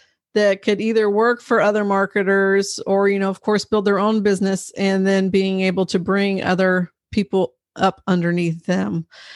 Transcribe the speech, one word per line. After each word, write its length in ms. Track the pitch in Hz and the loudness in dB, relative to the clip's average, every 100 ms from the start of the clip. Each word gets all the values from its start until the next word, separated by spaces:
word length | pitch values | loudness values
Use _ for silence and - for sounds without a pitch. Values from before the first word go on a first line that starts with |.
| _ _ _ | _ _ _
that 280 | 208 202 196 | 0 2 0
could 200 | 220 202 | -2 -2
either 280 | 220 220 208 | 0 0 2
work 320 | 202 233 240 | 2 0 0
for 200 | - 233 | 0 2
other 240 | 202 208 202 | 2 2 0
marketers 960 | 196 196 208 190 196 196 196 196 - - | 0 0 -2 0 2 2 2 0 -6 -2
or, 220 | 196 196 | 0 2
you 100 | 196 | 0
know, 120 | 196 | -2
of 100 | 190 | -4
course, 220 | - 208 | -2 -2
build 220 | - 214 202 | 0 0 0
their 120 | 196 | 0
own 260 | 208 220 | 0 0
business 480 | 202 196 196 190 - | 0 0 0 -2 -6
and 360 | - 196 190 190 | -4 0 2 2
then 220 | 196 190 | 2 2
being 320 | 190 190 190 | 0 0 0
able 240 | 190 185 180 | 0 -2 -2
to 140 | 185 | -2
bring 440 | 175 196 202 190 | -2 -2 0 -2
other 480 | - 185 185 185 175 _ _ | -2 0 0 0 -2 _ _
people 400 | 214 196 190 180 _ _ - | -4 -2 0 -2 _ _ -2
up 240 | 190 - - | -2 -2 -2
underneath 580 | 180 170 175 170 165 - | -2 0 -2 -2 -4 -4
them. 420 | 185 208 170 - - - | -4 -2 -6 -8 -16 -20